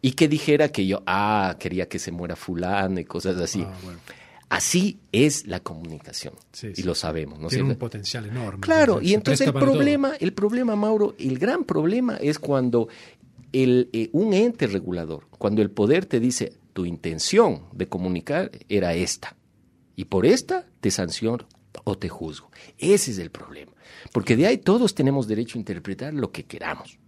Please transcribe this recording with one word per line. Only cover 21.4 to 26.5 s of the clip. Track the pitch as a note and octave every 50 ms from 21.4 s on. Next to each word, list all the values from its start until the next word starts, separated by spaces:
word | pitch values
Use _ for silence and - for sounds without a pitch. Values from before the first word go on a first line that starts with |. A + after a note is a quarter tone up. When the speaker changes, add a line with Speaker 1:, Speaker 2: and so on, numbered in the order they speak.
| - _ _ _ _ _ _ - -
Speaker 1:
o | - G2+
te | F#2+ - F2
juzgo". | - - E2+ D#2+ D2+ - - _ _ - - - _ _
Ese | - E3 G3+ G3+ - - A2+
es | F#2+
el | F2 D#2+
problema. | _ - - - - - C#2+ - _ _ _ - - - - - -
Porque | A#2+ G2+ - A#2+
de | A2+ D#3
ahí | G#3 B3+ -
todos | - - G3 A#3+ B3 G3+ -
tenemos | - C#3+ C3+ C#3 C#3 B2 G#2+
derecho | G#2+ G#2 A#2+ A#2 - A#2+
a |
interpretar | G2+ - G2 E2+ - F#2+ F#2+ - B2+ D3 D#3
lo | D3 A#2+ F#2 -
que | - -
queramos. | _